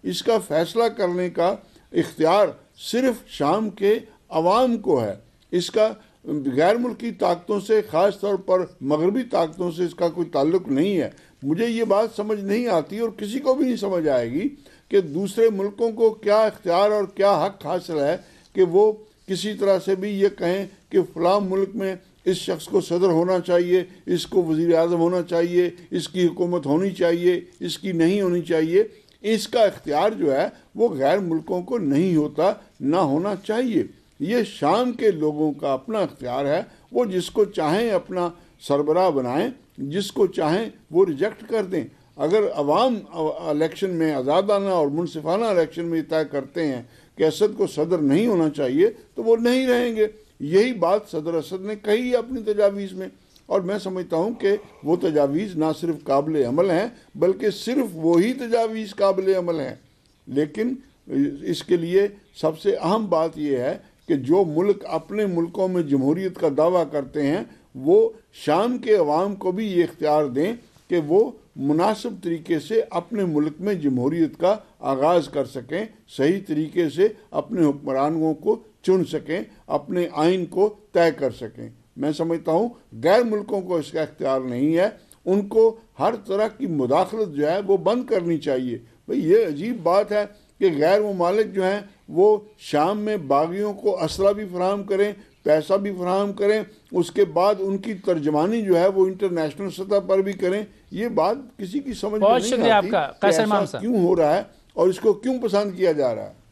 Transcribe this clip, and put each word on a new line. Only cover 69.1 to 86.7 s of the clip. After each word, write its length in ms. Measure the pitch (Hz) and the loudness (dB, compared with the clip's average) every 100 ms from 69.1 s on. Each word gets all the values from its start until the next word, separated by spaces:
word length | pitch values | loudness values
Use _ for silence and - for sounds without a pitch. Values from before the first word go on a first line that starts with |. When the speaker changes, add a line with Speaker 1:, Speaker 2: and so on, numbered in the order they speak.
| 156 196 196 | 2 0 -4
Speaker 1:
کو 160 | 185 | -4
بھی 200 | 185 220 | -4 -2
یہ 120 | 180 | 0
اختیار 420 | 170 - 151 151 147 | 0 -2 0 2 0
دیں 280 | 123 180 233 - _ _ | 0 -2 -4 -14 _ _
کہ 120 | 175 147 | -2 2
وہ 240 | 185 233 - _ - | 2 2 -4 _ -6
مناسب 540 | 139 151 196 214 240 196 | 0 2 2 0 -6 -8
طریقے 360 | 170 165 160 165 | -6 -6 -2 -4
سے 220 | 143 220 - | 0 -2 -2
اپنے 360 | 175 170 220 185 | -6 -6 -4 0
ملک 280 | 151 151 151 | 0 -2 -2
میں 140 | 190 | -4
جمہوریت 640 | 190 147 127 127 165 156 - | -2 0 0 -2 0 -2 0
کا 180 | 175 214 - _ | 0 0 -6 _
آغاز 500 | 135 135 147 180 143 | -4 0 2 2 0
کر 160 | 147 123 | -4 -6
سکیں، 400 | 131 - 165 214 - _ - | -8 -8 -8 -8 -14 _ 0
صحیح 220 | 139 196 196 | 2 2 -2
طریقے 420 | 151 156 - 165 | -4 -2 -2 -2
سے 180 | 135 214 214 - | 2 0 0 -8
اپنے 340 | - 151 196 151 | -8 -4 2 2
حکمرانوں 680 | 143 147 131 147 160 160 | 0 -4 0 0 0 -2
کو 300 | 147 208 233 - _ | -2 -2 -2 -6 _
چن 240 | - 185 156 | 0 2 0
سکیں، 360 | 151 143 170 - - - | -6 -6 -8 -8 -18 -6
اپنے 400 | 147 143 180 175 | -6 -4 -4 -4
آئین 340 | 151 160 190 170 | 0 0 0 -2
کو 300 | 185 208 208 _ | 0 0 -2 _
طے 200 | 175 170 139 | 2 2 2
کر 140 | 135 | -4
سکیں۔ 380 | 110 113 117 113 - _ - | -4 -14 -14 -18 -18 _ -6
میں 140 | 143 | -4
سمجھتا 400 | 151 165 165 160 | -2 -2 -2 0
ہوں 180 | 160 240 - _ 113 | 0 0 -6 _ -2
غیر 200 | 139 214 | 2 4
ملکوں 380 | 233 214 208 202 | 2 -4 -4 -6
کو 140 | 180 170 | -2 -4
اس 160 | 143 | -4
کا 100 | 156 | -6
اختیار 400 | 151 - 135 131 | -6 -4 -2 -2
نہیں 360 | 131 123 147 165 | -2 -2 0 2
ہے، 120 | 202 - _ _ 180 | 0 -4 _ _ -2
ان 220 | 196 202 | 0 2
کو 280 | 220 226 220 _ - | 4 4 2 _ -2
ہر 140 | 165 - - | -2 -2 -4
طرح 220 | 196 214 | -2 -2
کی 200 | - | -4
مداخلت 680 | 185 | -4